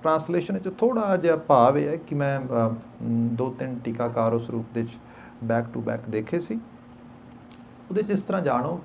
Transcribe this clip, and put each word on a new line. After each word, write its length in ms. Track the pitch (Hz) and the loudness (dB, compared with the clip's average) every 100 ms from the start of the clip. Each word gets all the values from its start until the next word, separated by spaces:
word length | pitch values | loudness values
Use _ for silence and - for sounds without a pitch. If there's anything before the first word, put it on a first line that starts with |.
translation 580 | 160 156 156 175 165 190 | 2 2 2 -2 -2 -4
'ਚ 100 | 185 185 | -4 0
ਥੋੜ੍ਹਾ 400 | 233 233 208 185 | 2 2 2 2
ਜਿਹਾ 180 | 170 160 | 4 2
ਭਾਵ 420 | - 135 120 143 | 6 8 8 6
ਇਹ 100 | 143 | 0
ਹੈ 80 | 160 | -4
ਕਿ 200 | - 147 | -4 -2
ਮੈਂ, 240 | 139 139 | 0 -2
ਅ, 340 | 127 120 113 113 - - | -2 0 0 0 -10 -10
ਦੋ 520 | 117 117 117 120 127 127 | -2 0 0 0 -2 -4
ਤਿੰਨ 200 | 131 120 | -8 -6
ਟੀਕਾਕਾਰ 540 | 120 117 120 117 113 | -6 -4 -2 0 2
ਉਸ 160 | 117 117 | 0 -2
ਰੂਪ 160 | 117 113 | -6 -4
ਦੇ 100 | 117 | -4
'ਚ 60 | 117 - - - - - 113 | -4 -8 -20 -20 -20 -10 -2
back 320 | 113 117 117 | 0 0 -6
to 120 | 113 | -4
back 120 | 113 110 | -6 -4
ਦੇਖੇ 300 | 110 110 170 | -4 -2 -4
ਸੀ। 200 | 170 226 - - - - - - - - - - - - - | -4 -8 -10 -20 -20 -20 -20 -20 -20 -20 -20 -20 -20 -20 -4
ਉਹਦੇ 140 | 196 | -2
'ਚ 60 | 208 | 0
ਇਸ 120 | 202 | -2
ਤਰ੍ਹਾਂ 200 | - 190 | 0 0
ਜਾਣੋ 380 | 151 123 143 175 | 2 2 0 -4